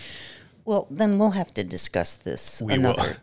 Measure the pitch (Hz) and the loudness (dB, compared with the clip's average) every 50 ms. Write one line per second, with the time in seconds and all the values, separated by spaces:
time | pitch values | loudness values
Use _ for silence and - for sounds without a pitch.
0 | - - - - - - - - - - _ _ - 220 208 196 - - 139 165 | -14 -14 -12 -14 -14 -16 -16 -18 -20 -20 _ _ -2 0 0 0 0 -2 0 2
1 | 220 208 202 196 214 214 185 196 170 - - 110 95 87 90 87 - - - 87 | 4 4 6 6 4 4 4 2 -2 -4 -4 -6 -6 -4 -4 -4 -4 -2 0 0
2 | 85 - - - - 90 65 - - - - - 113 107 135 131 127 123 120 - | 0 -2 -4 -6 -6 -6 -6 -6 -6 -8 -6 -4 -2 0 2 4 4 4 4 2
3 | - - - - | 0 -2 -4 -8